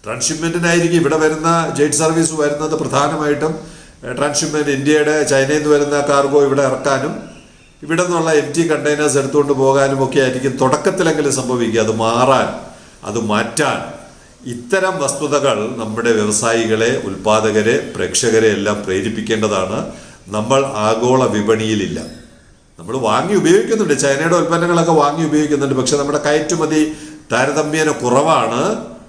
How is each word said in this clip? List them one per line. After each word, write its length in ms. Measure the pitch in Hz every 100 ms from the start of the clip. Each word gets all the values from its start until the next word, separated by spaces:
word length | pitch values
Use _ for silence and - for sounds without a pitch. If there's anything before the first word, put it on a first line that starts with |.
| 107
ട്രാൻസ്ഷിപ്മെന്റിനായിരിക്കും 920 | 120 - 156 165 170 170 170 170 170
ഇവിടെ 200 | 139 156
വരുന്ന 560 | 156 156 160 170 160 131
ജെയ്റ്റ് 180 | 151 151
സർവീസ് 380 | 160 165 160
വരുന്നത് 380 | 160 147 147 156
പ്രധാനമായിട്ടും, 880 | 151 135 135 143 156 147 143 156 160 - - - - 127
ഏ, 80 |
ട്രാൻസ്ഷിപ്മെന്റ് 560 | 127 143 143 151 151 143
ഇന്ത്യയുടെ, 540 | 135 139 151 151 151
ചൈനയിൽ 340 | 143 139 135 151
നിന്ന് 120 | 147
വരുന്ന 320 | 147 143 143
കാർഗോ 420 | 139 139 139 143
ഇവിടെ 180 | 139 139
ഇറക്കാനും 760 | 135 127 143 135 147 - - - - - - _
ഇവിടെ 200 | 151 165
നിന്നുള്ള 280 | 180 170 160
എംപ്റ്റി 400 | 156 139 160 165
കണ്ടെയ്നേഴ്സ് 460 | 151 147 147 151 135
എടുത്തുകൊണ്ട് 360 | 135 147 143
പോകാനും 500 | 135 135 135 139 135
ഒക്കെ 160 | 131 143
ആയിരിക്കും 380 | 131 123 131 127
തുടക്കത്തിലെങ്കിലും 760 | 131 139 - - 165 151 143
സംഭവിക്കുക. 480 | 135 120 123 117 113
അത് 140 | 107 110
മാറാൻ, 800 | 113 117 131 127 104 - - - - - -
അത് 120 | 110
മാറ്റാൻ 760 | 104 104 113 - 143 101 - - - - - - 127
ഇത്തരം 560 | 120 120 190 185 185
വസ്തുതകൾ 760 | 139 - 147 143 135 107 107 123
നമ്മുടെ 340 | 107 110 117
വ്യവസായികളെ, 880 | 110 104 104 117 117 107 110 117 131 104
ഉൽപ്പാദകരെ, 880 | 95 98 107 110 107 107 139 - -
പ്രേക്ഷകരെ 520 | 92 - 120 110 110
എല്ലാം 360 | 98 101 104
പ്രേരിപ്പിക്കേണ്ടതാണ്. 1080 | 101 92 104 107 107 110 107 101 92 113 170 - - - -
നമ്മൾ 380 | 104 113 135 135
ആഗോള 600 | - 107 117 123 131 120
വിപണിയിലില്ല. 760 | 104 104 107 110 107 90 - - - - - - - _ -
നമ്മൾ 180 | 85 127
വാങ്ങി 380 | 113 113 160 202
ഉപയോഗിക്കുന്നുണ്ട്, 640 | 151 190 - 220 185 143
ചൈനയുടെ 360 | 143 139 160 170
ഉൽപ്പന്നങ്ങളൊക്കെ 560 | 156 165 170 170 160
വാങ്ങി 340 | 156 143 156 156
ഉപയോഗിക്കുന്നുണ്ട്. 500 | 151 147 143 135 131
പക്ഷെ 220 | 123 147
നമ്മുടെ 200 | 143 147
കയറ്റുമതി 760 | 147 151 156 175 156 156 156 - - - -
താരതമ്യേന 600 | 117 135 147 151 156 156
കുറവാണ്. 920 | 143 123 123 156 151 113 117 170 220 - -